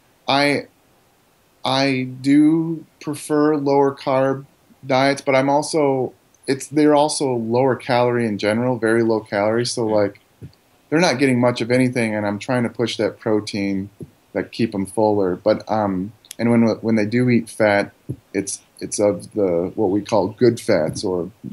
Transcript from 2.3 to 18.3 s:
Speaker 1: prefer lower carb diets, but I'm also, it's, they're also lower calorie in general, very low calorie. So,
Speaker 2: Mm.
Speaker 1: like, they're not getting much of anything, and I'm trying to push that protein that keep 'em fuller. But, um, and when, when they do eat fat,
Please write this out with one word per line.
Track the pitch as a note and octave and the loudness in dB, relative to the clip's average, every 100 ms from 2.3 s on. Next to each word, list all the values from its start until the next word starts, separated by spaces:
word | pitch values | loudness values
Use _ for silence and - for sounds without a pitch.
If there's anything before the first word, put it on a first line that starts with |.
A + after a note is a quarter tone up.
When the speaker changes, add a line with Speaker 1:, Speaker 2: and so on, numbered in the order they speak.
| D3 D3+ E3 E3 D#3+ - _ | 6 6 4 0 -6 -10 _
Speaker 1:
prefer | - C#3+ - D3+ D3+ D3+ | -10 -10 -2 2 2 2
lower | C#3 C#3 C#3 | 2 4 2
carb | C#3 C#3+ C3 C3+ C3+ C#3 _ _ _ | 0 -2 0 2 -2 -8 _ _ _
diets, | C3+ C3 C#3 C#3 | -2 2 2 0
but | - C3 | 0 2
I'm | C3+ | 2
also, | C#3+ D3 E3 C#3+ C3+ B2+ - _ _ - | 0 0 0 0 0 -4 -8 _ _ -4
it's, | C#3 - | -4 -2
they're | D3 D3+ D3 | 2 4 4
also | D3 - C#3 | 2 0 -2
lower | A#2+ A2+ A#2+ C3+ C#3 | -2 0 0 2 0
calorie | - B2 B2 A#2+ A#2 | 0 2 2 2 -2
in | G2+ | 0
general, | G#2 A2 B2 B2 | 0 0 0 0
very | A2 A2+ | 2 2
low | A2+ A2 | 2 0
calorie. | A2 G#2 G#2+ A2+ A#2+ | -2 -2 0 0 -2
So, | - A2 | -4 0
Speaker 2:
Mm. | |
Speaker 1:
like, | G#2+ G2+ - _ _ - _ _ _ _ | 0 0 -4 _ _ -20 _ _ _ _
they're | D#3 | 0
not | F3 C3+ | 2 2
getting | C#3 B2 | 2 2
much | B2 B2 | 2 0
of | A2+ | 0
anything, | B2+ B2+ B2 A2+ | 2 2 0 -2
and | G#2+ G#2 | -2 -2
I'm | G#2 | -4
trying | - B2+ | -4 -2
to | A2+ | -2
push | - A#2 - | -2 -4 -2
that | G#2 - | -4 -2
protein | A2+ G#2+ G#2+ G#2 G2 G2 G2 _ - _ _ | -2 -2 -2 -6 -4 -4 -6 _ -20 _ _
that | G2 F#2 | -8 -6
keep | - A2+ | -4 -4
'em | G2 F#2+ | -2 -4
fuller. | - G#2+ G#2 F#2 | 0 0 2 0
But, | F2+ G#2+ A2 - | 0 0 -2 -2
um, | A2 G#2 F#2 G2+ - _ - | -2 -2 -4 -6 -12 _ -4
and | A#2 | 0
when, | A#2 A#2 G#2 | 2 2 0
when | A2 | -2
they | A2+ G#2 | 0 0
do | A#2+ B2 | 0 2
eat | A#2 - | 0 -2
fat, | - G#2+ G2+ G2+ _ - - _ | 0 2 2 0 _ -14 -14 _